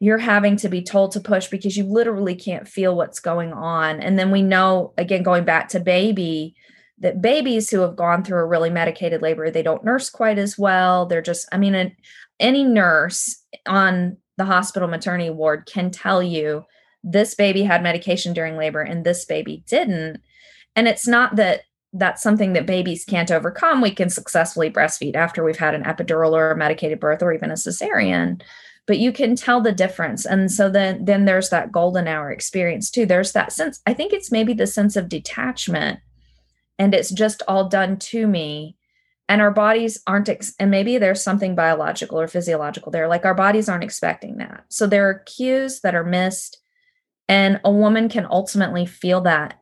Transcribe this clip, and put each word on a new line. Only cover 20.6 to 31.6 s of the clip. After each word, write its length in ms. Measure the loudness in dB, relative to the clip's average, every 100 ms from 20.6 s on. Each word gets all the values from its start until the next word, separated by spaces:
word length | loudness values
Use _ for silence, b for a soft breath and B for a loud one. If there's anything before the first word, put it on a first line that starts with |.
| b
And 140 | 0 2
it's 180 | 2 2
not 300 | 2 4 2
that 260 | 2 0 -4 _ _
that's 300 | -2 -2 0
something 320 | 0 2 2
that 120 | 0 0
babies 380 | -2 -2 -6
can't 260 | -4 -2 0
overcome. 500 | 0 -2 -4 0 2
We 120 | 2
can 180 | 2 -2
successfully 600 | -2 -2 0 0 0 -2
breastfeed 440 | 0 0 -2 -4
after 300 | -2 -2 0
we've 120 | -2 0
had 180 | 0
an 100 | -2
epidural 480 | -4 -4 -2 0 2
or 180 | 4 2
a 60 | 2
medicated 420 | 0 0 -2 -2
birth 240 | 0 0
or 100 | 0
even 180 | 0 -4
a 40 |
cesarean, 880 | -6 -6 -6 -4 0 0 0 0 -4 B B B B -2
but 120 | 0
you 140 | 0
can 240 | 0 0 0
tell 240 | 2 2
the 120 | 2
difference. 520 | 2 0 -2 -6 -4
And 260 | 0 2 2
so 180 | 2 2
then, 360 | 2 0 0
then 200 | 0 4
there's 260 | 4 4 2
that 200 | -2